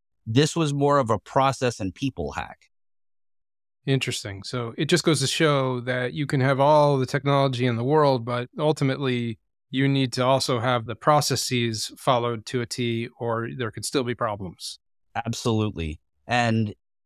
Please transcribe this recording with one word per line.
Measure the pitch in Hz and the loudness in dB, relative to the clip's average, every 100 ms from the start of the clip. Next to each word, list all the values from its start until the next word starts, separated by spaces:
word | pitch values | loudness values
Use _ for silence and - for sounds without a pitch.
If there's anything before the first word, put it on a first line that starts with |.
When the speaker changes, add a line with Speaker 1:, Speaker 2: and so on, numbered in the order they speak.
| _ _ - | _ _ 0
Speaker 1:
This | 113 151 170 | 2 2 2
was | 151 | 0
more | 143 143 143 | 2 2 4
of | 113 | 2
a | 110 | 0
process | - 139 135 127 123 - | 0 2 2 2 -2 -2
and | 95 | -6
people | - 135 - 73 | -6 -6 -6 -8
hack. | 78 - - _ _ _ _ _ _ _ _ _ _ _ _ 135 | -8 -10 -14 _ _ _ _ _ _ _ _ _ _ _ _ -2
Speaker 2:
Interesting. | 135 127 - 104 98 | 0 0 -6 -8 -12
So | - 127 117 - | -8 -8 -6 -4
it | 156 | 0
just | 175 | 2
goes | 170 156 | 2 2
to | 131 | 0
show | - 160 139 131 123 | 2 2 2 0 -4
that | 120 127 123 | -4 -4 -4
you | 160 139 | -4 -2
can | 143 | 2
have | 131 135 | 2 4
all | 143 151 147 139 | 6 6 6 4
the | 127 | 0
technology | 139 139 139 139 123 127 | -2 2 2 2 0 0
in | 117 | 0
the | |
world, | 123 156 143 131 117 | 2 4 4 2 -2
but | 123 123 208 | -6 -6 -2
ultimately | 151 156 139 135 135 123 117 107 _ _ _ | -2 0 0 0 -2 -2 -4 -8 _ _ _
you | 131 139 | 0 2
need | 139 131 | 2 0
to | 131 127 | 0 2
also | 135 - 123 | 2 2 0
have | 123 123 113 | 0 0 -2
the | 107 | -2
processes | - 151 - 127 - 127 117 107 - - | 2 4 4 -2 -2 -2 -2 -4 -8 -4
followed | - 123 120 113 - | 2 2 2 -4 -6
to | 127 | -6
a | 117 | -4
T, | - 120 117 120 - | -4 -2 -2 -6 -8
or | 117 113 117 139 | -4 -4 -4 -6
there | 110 | -8
could | 110 - | -8 -4
still | 143 | -2
be | 123 120 | -2 -2
problems. | 117 104 90 - - - _ _ _ 113 | -4 -4 -10 -12 -14 -16 _ _ _ -8
Speaker 1:
Absolutely. | 117 117 123 110 107 - 80 78 _ _ - | -6 -4 0 0 0 -2 -6 -8 _ _ -4
And | 120 120 113 107 - _ _ | 0 2 2 0 -6 _ _